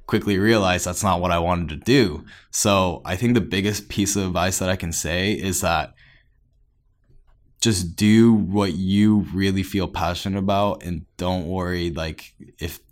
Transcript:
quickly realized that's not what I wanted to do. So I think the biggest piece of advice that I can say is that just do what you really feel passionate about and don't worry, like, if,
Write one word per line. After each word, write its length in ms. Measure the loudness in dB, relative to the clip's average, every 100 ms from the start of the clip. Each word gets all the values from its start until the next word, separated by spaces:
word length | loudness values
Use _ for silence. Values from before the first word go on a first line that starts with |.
| -2
quickly 300 | -2 2 2
realized 480 | 4 4 4 0 -2
that's 180 | -2
not 160 | 0 2
what 120 | 2
I 80 | 0
wanted 300 | 0 0 -4
to 60 | -4
do. 480 | 2 4 4 0 -14 -20 _
So 500 | -2 2 2 2 -2
I 120 | -6 -2
think 160 | 0
the 80 | 2
biggest 480 | 0 -2 -2 -4 -6
piece 260 | -4 -2 0
of 100 | -2
advice 320 | 0 -2 0
that 100 | -2
I 60 | -4
can 160 | -4
say 400 | -6 -4 -2 -2
is 260 | -2 -4 -2
that 320 | -2 -2 -4 -12 -20 _ _ _ _ _ _ _ _ _ _ -20 _ _ _ _
just 340 | -2 0 -4 0
do 340 | 6 8 8
what 400 | 6 2 0 -2
you 540 | -2 0 4 4 2 0
really 300 | -2 0 0
feel 240 | -2 -2 -4
passionate 520 | -2 -4 -4 -6 -4
about 420 | -2 0 0 -2
and 240 | -8 -10 -10 -8
don't 280 | -4 -4 -4
worry, 440 | -4 -4 -4 -4
like, 440 | -4 -8 -10 -16 -20 -20 -12
if, 220 | -10 -10 _